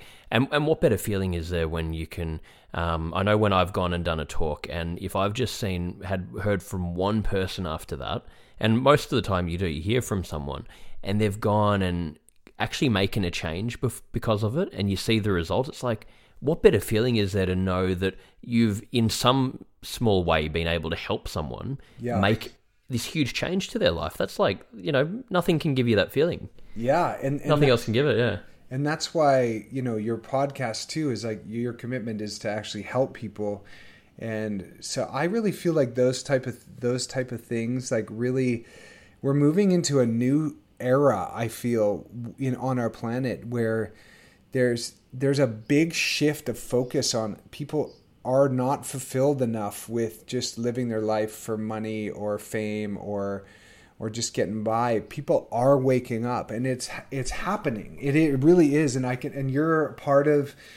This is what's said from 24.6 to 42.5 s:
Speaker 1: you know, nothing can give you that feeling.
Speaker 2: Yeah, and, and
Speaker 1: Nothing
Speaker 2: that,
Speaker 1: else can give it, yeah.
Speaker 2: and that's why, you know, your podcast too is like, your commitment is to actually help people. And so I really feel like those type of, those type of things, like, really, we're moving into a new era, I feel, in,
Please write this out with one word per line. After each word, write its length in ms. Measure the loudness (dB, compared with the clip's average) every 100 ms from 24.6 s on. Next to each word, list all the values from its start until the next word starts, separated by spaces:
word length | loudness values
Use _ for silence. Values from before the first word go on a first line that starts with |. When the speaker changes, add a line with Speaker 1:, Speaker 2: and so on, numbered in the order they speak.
| -8 -10
Speaker 1:
you 160 | 0
know, 320 | 0 0 -4 -2
nothing 280 | 0 2 2
can 160 | 2
give 140 | 2 4
you 80 | 4
that 160 | 4
feeling. 380 | 2 0 0 -10 -16 -14 -4
Speaker 2:
Yeah, 420 | 2 2 2 0
and, 180 | -2 -2
and 100 | 2
Speaker 1:
Nothing 180 | 4 6
Speaker 2:
that, 40 |
Speaker 1:
else 140 | 4 2
can 80 |
give 120 | 2 4
it, 120 | 2
yeah. 220 | 2 -2 -8 -20 -10
Speaker 2:
and 160 | -4 -2
that's 280 | -2 -2
why, 540 | 4 6 6 4 -2 -6
you 100 | -4
know, 140 | -2 -2
your 220 | -2 -4
podcast 720 | -2 -2 -2 -2 -6 -6 -8
too 220 | -4 -2
is 120 | -2
like, 200 | -4 -6 -6
your 240 | -4 -4
commitment 500 | -6 -6 -6 -4 -6
is 180 | -6 -6
to 100 | -4
actually 340 | -4 -6 -8
help 300 | -4 0 -2
people. 520 | -4 -10 -6 -4 -6 -10 -20 -20 -20 _ -12
And 580 | -6 -4 -4 -6 -8 -14
so 220 | -8 -4 -4
I 120 | -2
really 300 | -2 0 -2
feel 200 | 0 0
like 220 | 2 2 2
those 280 | 2 0
type 220 | 0 -2 -2
of, 180 | -10 -16 -4
those 260 | -2 -2 -2
type 240 | -6 -6
of 100 | -8
things, 480 | -4 -4 -2 -4 -2
like, 180 | -2 -2
really, 560 | -2 0 2 0 0 -6 -20 -20 -20 -20 _
we're 120 | 0
moving 380 | 4 6 6 4
into 300 | 4 4 4
a 40 | 4
new 520 | 2 2 2 0 -6 _ -4
era, 540 | 2 4 4 4 -2
I 140 | -4 -6
feel, 580 | -4 0 2 2 0 -6 -12 -12 -4
in, 180 | -4